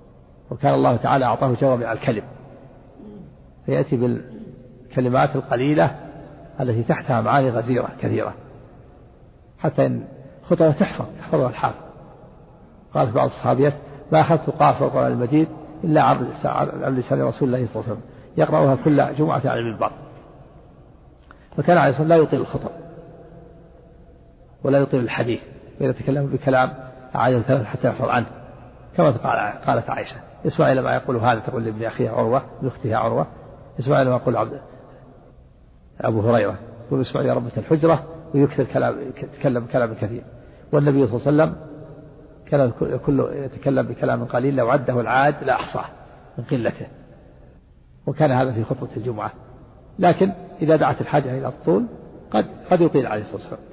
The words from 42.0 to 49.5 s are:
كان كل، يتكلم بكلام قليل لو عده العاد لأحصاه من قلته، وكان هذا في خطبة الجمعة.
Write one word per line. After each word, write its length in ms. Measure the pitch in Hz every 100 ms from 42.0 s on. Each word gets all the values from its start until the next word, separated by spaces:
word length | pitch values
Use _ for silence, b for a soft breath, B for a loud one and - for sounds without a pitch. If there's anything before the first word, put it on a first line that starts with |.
| - - - - -
كان 260 | 147 123 - - 127 -
كل، 240 | 135 -
يتكلم 540 | 143 135 - 143 131 117
بكلام 380 | 117 135 123 120
قليل 300 | 123 135 131
لو 140 | 113
عده 320 | 143 127 120
العاد 420 | 113 131 143 147
لأحصاه 420 | 131 120 - - - - - - - -
من 60 |
قلته، 440 | 120 131 113 - - - - - - - - - - - - - -
وكان 240 | 143 151
هذا 200 | 127 131
في 120 | 110
خطبة 260 | 110 127 123 120
الجمعة. 340 | 120 107 104 - -